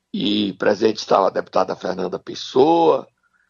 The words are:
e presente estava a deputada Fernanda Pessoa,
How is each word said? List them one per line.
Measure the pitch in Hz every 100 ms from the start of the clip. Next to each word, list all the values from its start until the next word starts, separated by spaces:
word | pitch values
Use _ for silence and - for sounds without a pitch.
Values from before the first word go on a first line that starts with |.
| _
e | 220 101 104 104
presente | 92 107 98 110 107
estava | - 101 95
a |
deputada | 92 90 104 92 92
Fernanda | 95 92 90 95
Pessoa, | - - - 131 147 165 160 135 - _ _ _